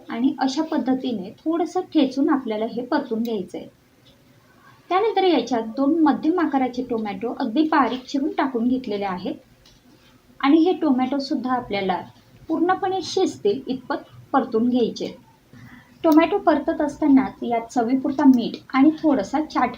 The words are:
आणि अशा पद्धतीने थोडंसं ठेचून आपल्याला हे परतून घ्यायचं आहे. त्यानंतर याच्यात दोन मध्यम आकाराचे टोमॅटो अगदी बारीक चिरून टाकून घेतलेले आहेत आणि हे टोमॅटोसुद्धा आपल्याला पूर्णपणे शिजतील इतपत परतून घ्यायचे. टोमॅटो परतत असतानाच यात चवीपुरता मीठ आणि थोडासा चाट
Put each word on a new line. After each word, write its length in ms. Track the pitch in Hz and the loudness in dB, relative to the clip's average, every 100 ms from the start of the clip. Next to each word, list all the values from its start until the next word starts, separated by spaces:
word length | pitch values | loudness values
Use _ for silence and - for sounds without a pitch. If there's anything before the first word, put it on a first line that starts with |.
| - | -8
आणि 260 | 233 277 - | -2 -2 0
अशा 240 | 262 294 | -2 -2
पद्धतीने 680 | 311 294 233 262 254 214 190 | -2 -2 0 -2 -2 -6 -8
थोडंसं 520 | - 320 339 339 370 | -8 -4 -2 -2 -4
ठेचून 480 | 359 311 262 269 320 | -2 0 0 2 0
आपल्याला 360 | 277 220 214 226 | 0 -2 -4 -4
हे 200 | 240 254 | -6 -4
परतून 360 | 294 277 220 | -4 -2 -4
घ्यायचं 360 | 233 214 180 165 | -4 -4 -6 -12
आहे. 100 | - _ _ _ _ _ _ _ _ _ - - - | -16 _ _ _ _ _ _ _ _ _ -20 -14 -2
त्यानंतर 340 | 359 440 392 | 0 2 2
याच्यात 380 | 370 294 - 233 | 4 2 2 -2
दोन 380 | 220 247 285 330 | -4 -2 0 4
मध्यम 400 | 294 208 302 359 | 2 2 0 0
आकाराचे 440 | 302 269 254 247 - | 0 0 -2 -4 -4
टोमॅटो 460 | 226 214 196 233 - | -4 -4 -6 -6 -4
अगदी 240 | 262 220 | -2 0
बारीक 420 | 311 320 233 254 - | 2 2 2 -2 -6
चिरून 240 | 277 294 | -4 -4
टाकून 380 | - 277 240 240 | -2 -2 0 0
घेतलेले 380 | 254 220 202 202 | -2 -4 -6 -4
आहेत 300 | 185 208 - _ _ - _ _ _ _ _ _ - | -6 -8 -12 _ _ -20 _ _ _ _ _ _ -2
आणि 180 | 277 320 | 4 6
हे 160 | 339 | 6
टोमॅटोसुद्धा 800 | - 311 254 254 277 - 254 254 | 2 2 2 0 -2 -2 -4 -2
आपल्याला 480 | 254 - 202 190 180 - - _ - - | -4 -2 -4 -2 -2 -6 -18 _ -14 -6
पूर्णपणे 520 | 320 349 370 381 381 | 0 0 0 0 -4
शिजतील 580 | - 381 359 - 208 262 - | -4 0 -2 0 -2 -2 -4
इतपत 280 | 254 - - - - - | -8 -6 -8 -10 -20 -2
परतून 380 | 185 - 220 247 | -2 0 0 2
घ्यायचे. 380 | 247 208 - - - - _ _ - - - - - | 2 0 -4 -10 -12 -20 _ _ -20 -20 -20 -20 -2
टोमॅटो 340 | 330 302 330 403 | 4 4 4 2
परतत 440 | 359 302 - 320 | 2 2 0 -2
असतानाच 520 | 294 - 302 262 262 - | -4 0 4 4 4 -4
यात 200 | 240 233 | -4 -4
चवीपुरता 600 | 226 262 226 262 294 269 277 | -2 -2 0 0 0 4 6
मीठ 320 | 247 190 - - | 6 2 -8 -4
आणि 160 | 269 302 311 | 4 4 4
थोडासा 420 | 311 277 - 277 311 | 2 0 0 -4 -2
चाट 260 | 294 247 | -2 -2